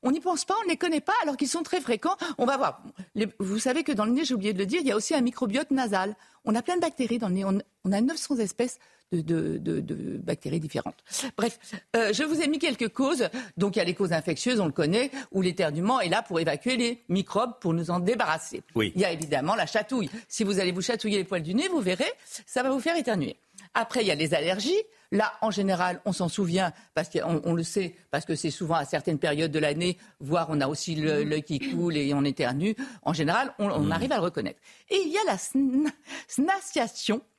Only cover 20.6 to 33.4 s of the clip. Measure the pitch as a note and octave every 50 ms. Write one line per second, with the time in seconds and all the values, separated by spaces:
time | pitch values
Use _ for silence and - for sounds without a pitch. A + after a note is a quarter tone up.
20.6 | F#3+ F3+ F3+ F#3 F#3 - A#3 A3 - G#3+ G3+ G3 F#3 F#3 G3 F3+ D#3 D#3+ F#3 A#3+
21.6 | E4+ F#4+ F4+ D#4 G#3 F3+ F#3 F3+ C4+ G4 A4+ _ - - - - G#3+ - - C4
22.6 | B3 C4+ C4+ C#4 A3 D#4 E4+ E4+ C#4 B3+ G#3+ F#3+ C#3+ - - _ _ _ _ -
23.6 | - - _ - A3+ - - B3 A3 G3 D#3 D3 D#3+ D3+ E3+ D3+ D3 E3+ F#3 G#3
24.6 | G3+ C4+ F#4 G#4 A4 - _ _ _ _ - G3+ G#3+ G#3+ - - - A3 G3 G3+
25.6 | G3+ G3 F#3 E3+ F3+ F3+ F3+ - - G#3 F3+ - F#3 E3 - - G3 E3+ E3 F#3+
26.6 | F#3+ E3+ - - - _ _ - - - - G#3 - E3+ E3+ D3+ - F3 E3 E3+
27.6 | E3+ - - G3+ F#3+ E3 - - _ _ - C#3+ - - E3 C#3+ - D#3+ C#3 -
28.6 | F#3 D3+ E3+ E3 C#3+ - - D3+ - - D#3+ C#3 - D#3+ D3 D3+ E3 D#3+ C#3+ D#3
29.6 | D3+ D3 D3 D#3 F3 F3+ F3+ - - - _ _ - C3+ D3+ F3 E3 - D#3 D3
30.6 | C3+ C3+ D#3 - - - E3 D3+ D3+ D#3 D3+ D3 D3+ D3+ D3+ D#3 C#3+ - D#3+ C3+
31.6 | C3+ C#3 C4 E3+ E3+ E3+ D#3+ D3 C#3+ C#3 C#3+ C#3+ C#3 C#3+ C3+ - D3 A#2+ B2+ C#3+
32.6 | E3+ G#3 A3 - C4+ C4 A#3+ G3+ _ - E3+ D#3 D#3 D3+ F3 A3+